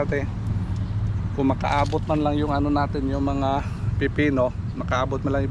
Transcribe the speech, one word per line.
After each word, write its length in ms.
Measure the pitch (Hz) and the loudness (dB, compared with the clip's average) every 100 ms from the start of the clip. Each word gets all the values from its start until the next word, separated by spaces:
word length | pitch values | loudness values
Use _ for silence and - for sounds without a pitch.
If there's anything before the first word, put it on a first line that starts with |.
| 143 | 2
atin, 180 | 143 139 - - - - - - - - - - | 0 -2 -4 -4 -2 -2 -4 -2 -2 -2 -2 -2
kung 160 | - 135 | 0 2
makaabot 500 | 123 135 143 147 156 - | 2 0 2 2 0 0
man 160 | 156 | 2
lang 120 | 147 147 | 2 0
yung 160 | 147 | 0
ano 160 | 143 147 | 0 2
natin, 340 | 147 139 147 135 | 2 0 0 -2
yung 160 | 139 139 | 0 0
mga 500 | 139 135 139 - - - - | 0 0 0 -2 -4 -2 0
pipino, 560 | 139 - 147 135 123 - - - | 0 2 2 4 2 0 -6 -6
makaabot 400 | - 127 127 131 139 | -2 0 0 0 0
man 100 | 139 | 0
lang 60 | 117 | 0